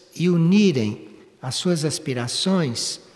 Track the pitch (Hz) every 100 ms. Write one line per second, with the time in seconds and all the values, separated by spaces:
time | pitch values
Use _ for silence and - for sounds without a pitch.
0 | _ - 175 175 165 202 202 131 107 -
1 | - - - - 127 - 180 170 151 -
2 | - 123 123 - 185 190 143 113 - -
3 | -